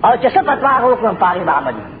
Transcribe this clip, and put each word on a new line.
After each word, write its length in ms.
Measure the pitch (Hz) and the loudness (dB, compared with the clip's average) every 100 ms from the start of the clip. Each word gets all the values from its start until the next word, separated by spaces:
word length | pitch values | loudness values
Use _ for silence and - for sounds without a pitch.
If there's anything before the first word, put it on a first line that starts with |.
او 120 | 196 247 | 2 2
چې 120 | 254 | 2
څه 60 | 381 | 2
فتوا 260 | 311 285 277 | 0 0 0
هغه 180 | 262 254 | 2 2
وکړو، 280 | 247 214 180 | 2 0 0
په 60 | 185 | 0
هغې 180 | 180 | 0
به 80 | 165 | -2
عمل 220 | 143 135 | -2 -2
وي. 180 | 110 95 82 | -8 -14 -18